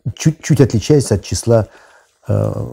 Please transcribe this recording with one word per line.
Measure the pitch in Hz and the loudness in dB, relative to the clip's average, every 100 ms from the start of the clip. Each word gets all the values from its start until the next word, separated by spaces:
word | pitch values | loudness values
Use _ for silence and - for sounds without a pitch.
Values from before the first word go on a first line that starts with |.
| - - | -10 -2
чуть-чуть | 156 151 - 147 | -2 -2 0 2
отличается | 127 110 - 151 - 101 | 2 2 2 2 2 -2
от | - | -4
числа, | 95 - 117 104 - _ _ _ _ - | -6 0 0 0 -8 _ _ _ _ -4
э, | 104 - - 60 | -2 -2 -6 -10